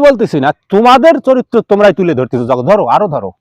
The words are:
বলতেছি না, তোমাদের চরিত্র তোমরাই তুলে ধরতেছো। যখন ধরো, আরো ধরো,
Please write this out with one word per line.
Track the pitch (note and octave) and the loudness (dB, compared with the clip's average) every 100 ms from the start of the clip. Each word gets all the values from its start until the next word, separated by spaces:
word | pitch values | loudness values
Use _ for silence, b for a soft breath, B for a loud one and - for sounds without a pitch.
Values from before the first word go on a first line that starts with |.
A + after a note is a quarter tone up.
| C#4+ | 2
বলতেছি | B3+ G#3+ D#3 C3+ | 2 -2 -2 -4
না, | - _ | -4 _
তোমাদের | G3 A#3+ B3+ D#4 D#4 - | 0 2 4 2 2 0
চরিত্র | C4 - A#3 - | -2 -2 -4 -2
তোমরাই | G3+ G#3 F3+ | 0 2 0
তুলে | F3+ C3 | -2 -4
ধরতেছো। | B2 B2 A#2+ | -4 -4 -4
যখন | B2+ B2+ | -4 0
ধরো, | G#3 C3+ C#3 | 0 0 -2
আরো | G3+ C#3+ | -2 -6
ধরো, | G2 - | -10 -14